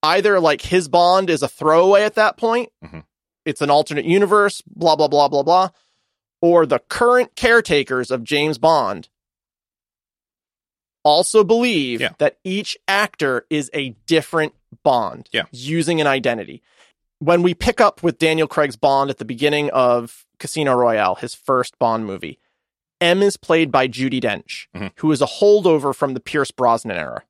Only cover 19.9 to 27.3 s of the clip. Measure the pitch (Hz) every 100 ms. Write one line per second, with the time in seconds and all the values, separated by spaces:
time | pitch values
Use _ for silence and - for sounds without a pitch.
19.9 | 120 117 - _ _ - 156 143 123 120
20.9 | 113 95 92 117 - - 131 123 _ 117
21.9 | 113 107 95 82 67 _ _ _ _ _
22.9 | _ 170 185 202 - - 165 160 131 131
23.9 | 117 131 127 117 101 - - - 92 98
24.9 | _ 156 143 139 - 208 208 180 156 139
25.9 | 131 143 127 - 151 135 - 123 113 117
26.9 | 87 73 53 _